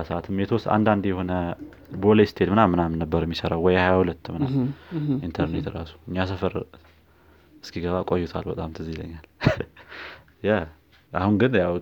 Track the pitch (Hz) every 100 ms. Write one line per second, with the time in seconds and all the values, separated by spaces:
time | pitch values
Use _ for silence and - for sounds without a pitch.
0 | 85 85 85 98 98 117 - 107 107 104
1 | 98 92 90 90 87 - - - - 95
2 | 98 107 101 - 87 101 104 87 85 82
3 | 80 82 80 85 87 85 90 92 90 92
4 | 87 80 - 85 131 135 127 139 - 165
5 | 147 131 87 - 80 82 - 85 82 -
6 | - 92 92 95 95 - - - - _
7 | _ _ _ _ _ - - 87 87 90
8 | 90 90 85 85 87 - 82 80 80 80
9 | 82 82 - _ - - - - - -
10 | - - - _ 98 107 78 - _ _
11 | _ 82 98 101 127 110 90 87